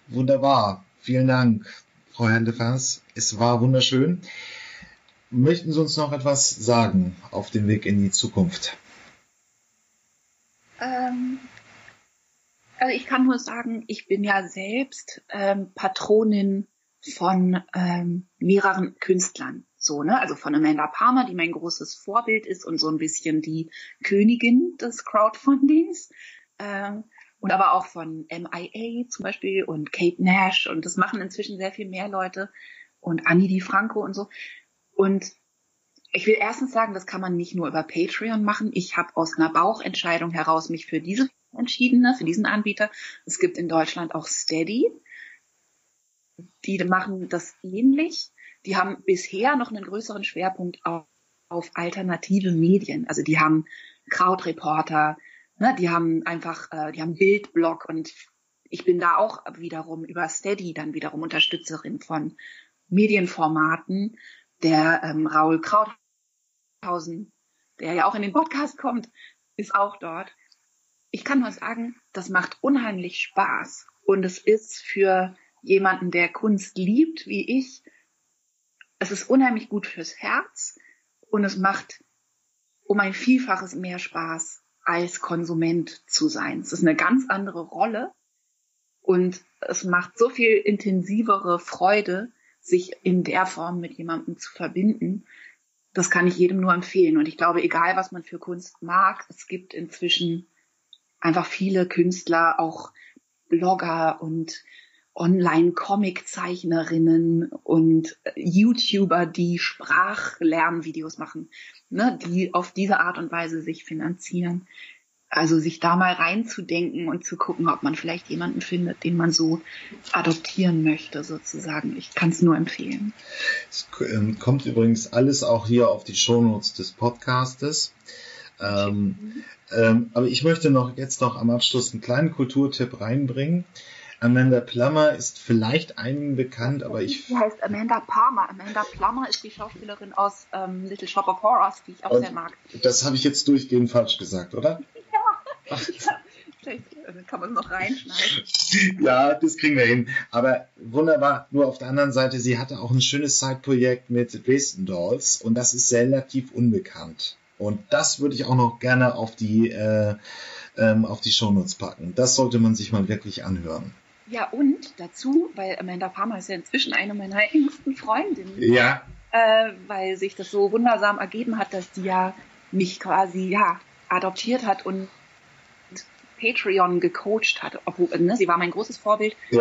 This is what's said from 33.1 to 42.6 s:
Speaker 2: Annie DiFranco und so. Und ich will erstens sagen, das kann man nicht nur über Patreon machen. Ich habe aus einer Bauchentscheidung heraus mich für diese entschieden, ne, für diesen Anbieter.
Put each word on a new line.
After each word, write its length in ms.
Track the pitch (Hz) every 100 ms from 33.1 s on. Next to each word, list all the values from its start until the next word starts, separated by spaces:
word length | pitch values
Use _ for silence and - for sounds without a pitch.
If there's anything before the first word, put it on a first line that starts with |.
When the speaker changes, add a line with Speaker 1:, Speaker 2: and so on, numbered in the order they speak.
| 165 175
Speaker 2:
Annie 200 | 170 190
DiFranco 560 | 190 - 196 220 214
und 100 | 196
so. 140 | 190 202 - - - _ _ _ -
Und 320 | 196 190 - - _ _ _ _ _ _ _
ich 160 | 190 202
will 80 | -
erstens 360 | 208 233 262
sagen, 200 | 226 220
das 120 | 190 185
kann 160 | 185
man 160 | 185 175
nicht 180 | 175 180
nur 140 | 147
über 140 | 156
Patreon 600 | 156 165 175 - 220 220
machen. 280 | 208 208 214
Ich 240 | 185 180 -
habe 180 | 170 -
aus 220 | 160 -
einer 100 | 160
Bauchentscheidung 760 | 160 190 226 190 180 175 170 175
heraus 360 | 165 156 165 160
mich 200 | 165 -
für 120 | 160
diese 300 | 165 208 269 _ _ -
entschieden, 440 | 247 - 247 247
ne, 140 | 247 262
für 80 | 160
diesen 200 | 180 -
Anbieter. 460 | 208